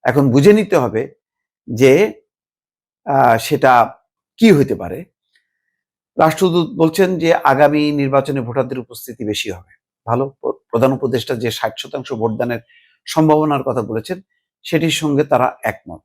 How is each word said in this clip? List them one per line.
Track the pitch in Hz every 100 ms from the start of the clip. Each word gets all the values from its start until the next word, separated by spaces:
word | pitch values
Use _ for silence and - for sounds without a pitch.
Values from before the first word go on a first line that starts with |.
এখন | - 139 139
বুঝে | 127 156
নিতে | 208 214 170
হবে | 123 110 139 _ _ _ _ _ -
যে, | 113 131 143 214 - _ _ _ _ _ _ _ _ -
আহ, | 139 123 113
সেটা | - 151 135 123 110 - _ _ _ _
কি | 226
হইতে | 156 135 95
পারে। | 87 85 180 _ _ _ _ _ _ _ _ _ _ -
রাষ্ট্রদূত | 160 156 185 170 160 -
বলছেন | 160 160 185 180
যে | 165
আগামী | 165 143 135 147 151 147
নির্বাচনে | 147 139 139 139 139
ভোটারদের | 117 123 123 131
উপস্থিতি | 117 123 - 117 107
বেশি | 104 107
হবে, | 90 _ _ _ _ -
ভালো। | 120 139
প্র-, | _ 123 - _
প্রধান | 117 131
উপদেষ্টা | 135 131 120 - 123
যে | 120
ষাট | - 113 -
শতাংশ | 131 139 -
ভোটদানের | 117 113 110 120 117 _ _ _ _ -
সম্ভাবনার | - 156 151 156 143
কথা | 139 123
বলেছেন, | 104 113 113 185 _ _ _ _ -
সেটির | 165 160 -
সঙ্গে | 156 139
তারা | 147 127 127 -
একমত। | 110 - - -